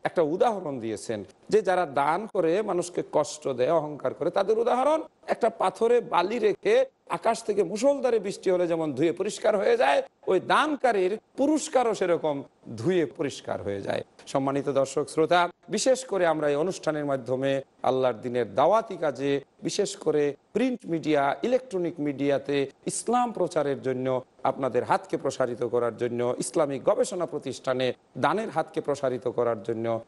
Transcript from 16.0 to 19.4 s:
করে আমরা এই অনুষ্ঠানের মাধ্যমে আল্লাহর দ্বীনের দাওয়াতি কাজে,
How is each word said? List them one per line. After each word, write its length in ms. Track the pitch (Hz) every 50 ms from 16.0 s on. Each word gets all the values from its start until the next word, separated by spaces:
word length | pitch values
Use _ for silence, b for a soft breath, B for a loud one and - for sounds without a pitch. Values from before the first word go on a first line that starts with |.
| -
করে 220 | - 202 190 180
আমরা 220 | 165 156 156 147 147
এই 60 | 143
অনুষ্ঠানের 500 | 143 160 190 180 - - 160 156 151 147
মাধ্যমে 560 | 143 139 135 117 120 131 127 135 139 135 135 - _ _ _ -
আল্লাহর 300 | 127 131 131 131 127 117
দ্বীনের 420 | 107 117 123 120 123 117 101 95
দাওয়াতি 420 | 110 139 170 202 226 220 226 190
কাজে, 440 | 156 165 151 127 123 139 143 143 139